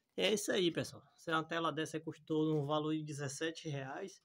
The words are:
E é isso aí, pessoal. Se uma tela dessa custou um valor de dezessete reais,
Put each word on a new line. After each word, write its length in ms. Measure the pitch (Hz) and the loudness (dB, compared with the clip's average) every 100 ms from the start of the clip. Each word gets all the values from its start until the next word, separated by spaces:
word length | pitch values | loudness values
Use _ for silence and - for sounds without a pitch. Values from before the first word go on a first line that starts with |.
| _ - | _ 0
E 60 | |
é 100 | 185 | 2
isso 160 | 208 - | 2 2
aí, 220 | 233 175 | 2 2
pessoal. 320 | 151 123 - - _ | 2 -4 -6 -20 _
Se 120 | - | -2
uma 140 | 160 | 0
tela 300 | 156 165 165 | 0 0 0
dessa 260 | 147 156 160 | 0 -2 -4
custou 580 | 160 - - 156 156 156 | -6 -10 -2 2 4 4
um 80 | 139 | 2
valor 280 | 151 156 | 2 2
de 100 | 156 | -2
dezessete 640 | 151 143 139 139 160 160 160 | -2 -4 -4 -2 -4 -4 -6
reais, 560 | 139 135 156 190 - | -6 -6 -8 -10 -12